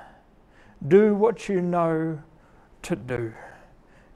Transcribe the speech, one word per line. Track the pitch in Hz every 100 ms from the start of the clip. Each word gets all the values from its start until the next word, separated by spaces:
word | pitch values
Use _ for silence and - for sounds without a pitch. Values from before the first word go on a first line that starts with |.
| - - _ _ _ - - - 139
Do | 190 214 202
what | 220 196 -
you | 190
know | 175 175 165 160 160 151 - - - - - -
to | - 170
do. | 123 120 113 110 - - - - - - -